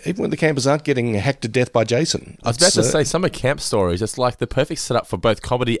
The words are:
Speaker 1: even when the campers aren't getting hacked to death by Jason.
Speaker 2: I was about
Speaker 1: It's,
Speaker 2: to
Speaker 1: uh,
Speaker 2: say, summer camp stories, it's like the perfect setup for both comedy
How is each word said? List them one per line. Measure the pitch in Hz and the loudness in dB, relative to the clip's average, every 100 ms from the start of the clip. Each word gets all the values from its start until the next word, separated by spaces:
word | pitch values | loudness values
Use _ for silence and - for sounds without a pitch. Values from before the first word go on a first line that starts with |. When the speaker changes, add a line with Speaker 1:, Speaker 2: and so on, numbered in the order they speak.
| - | -6
Speaker 1:
even | 190 | -4
when | - | -4
the | - | 0
campers | 156 143 131 | 0 2 2
aren't | 147 156 | 0 0
getting | 131 120 104 | 0 0 0
hacked | 120 - | 0 -2
to | 117 | -2
death | 127 123 | 0 2
by | 120 | 2
Jason. | 110 120 160 - - - | 2 2 0 -2 -6 -8
Speaker 2:
I | - | -4
was | 120 | 2
about | 185 | 4
Speaker 1:
It's, | 113 | 4
Speaker 2:
to | |
Speaker 1:
uh, | |
Speaker 2:
say, | - 156 | 2 2
summer | 143 165 180 | 0 0 -2
camp | - 127 143 | -2 -2 -2
stories, | - 110 92 87 | -2 0 2 0
it's | 107 - | -2 -2
like | 123 - | -2 -2
the | 117 | -2
perfect | - 147 - | 0 -2 -2
setup | - 120 - | -2 -2 -2
for | 98 | -2
both | 113 104 | 0 0
comedy | - 123 120 117 | 0 -2 0 -2